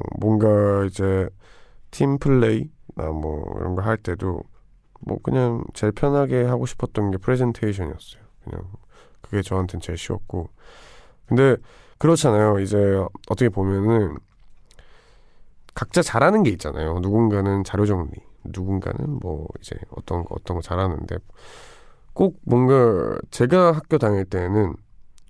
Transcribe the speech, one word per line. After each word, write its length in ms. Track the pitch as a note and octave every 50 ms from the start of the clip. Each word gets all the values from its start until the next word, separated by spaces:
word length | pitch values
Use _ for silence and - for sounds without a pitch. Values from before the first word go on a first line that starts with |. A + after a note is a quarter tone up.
| - - - -
뭔가 680 | - G#2+ A2 G#2 A2 G#2+ G#2 G#2 G#2 G2+ G2+ G2+ G2
이제 440 | F#2+ F#2+ - F#2+ F#2+ F#2+ F#2+ F#2 F#2 - - - - - - - - - - - -
팀 280 | - - C#3+ C#3 C#3 C#3
플레이나 920 | - C#3+ C3+ B2+ A#2 A2 A2+ A2+ C3+ D#3 - - - - - - - D#2 D#2
뭐 420 | D#2 D2+ D#2 D#2 D2+ - G1+ G1+ -
이런 140 | E2+ F2+ F2+
거 80 | F2+
할 140 | F#2+ A2 A2+
때도 460 | A2 - G2 F2 G#2 F#2+ F#2+ E2+ - - - - - _ _ _ _ _ _ _ -
뭐 180 | - - G2 -
그냥 420 | - - C3 C3 B2+ A#2+ A#2 A2+ - - -
제일 180 | - - G#2
편하게 500 | G2+ - - C#3+ C#3+ C#3+ C#3 C3 B2+ B2+ B2
하고 220 | B2 B2 B2 B2+
싶었던 440 | A#2+ - - - - - A2 G#2 G2+
게 60 | F#2+ F#2+
프레젠테이션이었어요. 1040 | G2 - C3 B2+ B2+ A#2+ A2+ - A2+ G#2 G2+ G2+ F2+ D2 D2+ - - - - - - - _ - -
그냥 180 | - - - - F2+ G2 - - - - - - _ - -
그게 200 | - - - G2+
저한테는 380 | F#2+ - G2 F#2+ F#2 F2+ - E2
제일 160 | - - E2
쉬웠고. 540 | F2 - - - F#2+ - - - F#2 E2 - - _ - - - - - - - - - - _ _ -
근데 300 | - A#2 B2 C3+ C3+ A#2+ - - - - - - - - -
그렇잖아요. 600 | - D#3 E3 D#3+ D#3 C3+ G#2+ G#2 G#2+ G#2+ G#2 G2
이제 160 | G2 G2 G#2 G2+ G2+ G2 G2 F#2+ F#2 - - - - -
어떻게 200 | F#2+ - B2+ A#2
보면은 680 | G2 G2 F#2+ F#2+ G2 G2 G2+ A2 A2+ A2+ G#2 E2 C#2+ C2 - _ _ _ - - - - - - - - - - - - _ _ - - - _ - - - - - - - - -
각자 280 | - - - - F3
잘하는 400 | E3 - - A#2 C3+ F3 G#3 A3
게 80 | G3 A#2+
있잖아요. 480 | F#2 E2+ - D2+ C#2 D2+ D#2 D#2+ E2+ F2+
누군가는 640 | F2+ G2 G2+ A2+ A#2 A2 G#2 G2+ G2 G2 G2 G2 F#2+
자료 220 | - - F#2 G#2+
정리, 240 | G#2 G2+ F2+ E2 D2 - - - - - - -
누군가는 760 | - - F#2+ F#2 F#2+ G2 F#2+ - - - - C3 D3 C#3+ -
뭐 260 | - F2+ D#2+ D2 D#2+ - - -
이제 160 | - - - - - - -
어떤 280 | - - - F#2 E2+ E2
거, 100 | - -
어떤 220 | - - - F2+
거 60 | E2+
잘하는데 540 | E2 - F2+ F2+ F#2+ F#2 D#2+ - - E2+ - F2 - - - - - - - - - - - - - - - - - -
꼭 260 | - - F#3+ F#3+ - - -
뭔가 760 | - A#2+ B2 B2+ B2+ C#3 C3+ B2 A#2 G2+ F2 B1+ A1 G1+ - - -
제가 420 | - - B2 B2+ E3+ F#3 F3+ E3+
학교 260 | D#3+ D#3 - - D#3+ C#3
다닐 260 | B2 G#2+ G#2 G2 F#2+
때는 500 | - - F#2 F2+ F2+ G2 G#2+ G#2 F2 C#2+ - - _ - - - - - - - -